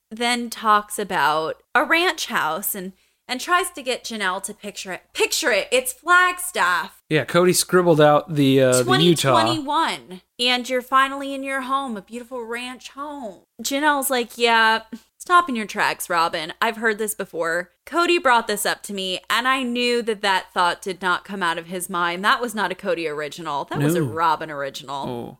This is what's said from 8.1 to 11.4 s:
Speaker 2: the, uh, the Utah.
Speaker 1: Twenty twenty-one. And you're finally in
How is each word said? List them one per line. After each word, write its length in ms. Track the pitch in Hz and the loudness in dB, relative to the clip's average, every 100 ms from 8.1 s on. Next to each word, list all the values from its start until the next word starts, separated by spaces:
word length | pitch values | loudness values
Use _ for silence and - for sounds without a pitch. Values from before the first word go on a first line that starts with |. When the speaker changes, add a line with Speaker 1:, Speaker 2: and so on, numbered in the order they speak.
| 147 - | 6 2
Speaker 2:
the, 260 | 151 139 135 | 2 4 6
uh, 200 | 131 127 | 6 4
the 200 | 123 - | 4 4
Utah. 300 | 170 160 139 | 4 4 4
Speaker 1:
Twenty 240 | 120 113 120 | 4 2 0
twenty-one. 580 | 277 302 302 170 117 185 _ - | -2 -2 -2 -4 -12 -20 _ -4
And 300 | 247 247 247 | -2 -2 -2
you're 140 | 254 | -4
finally 520 | 247 262 269 277 277 | 2 2 2 -2 -8
in 80 | 277 | -8